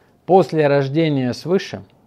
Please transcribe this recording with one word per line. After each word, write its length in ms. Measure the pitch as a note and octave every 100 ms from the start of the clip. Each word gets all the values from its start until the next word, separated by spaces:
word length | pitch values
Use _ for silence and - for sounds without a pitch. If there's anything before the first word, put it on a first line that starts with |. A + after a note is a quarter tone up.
| _ _ -
После 400 | F#3+ F3 D#3 C#3+
рождения 680 | C#3+ C3+ D3+ D#3+ C#3 B2+
свыше 500 | A#2 D3+ F#3+ - G2 - _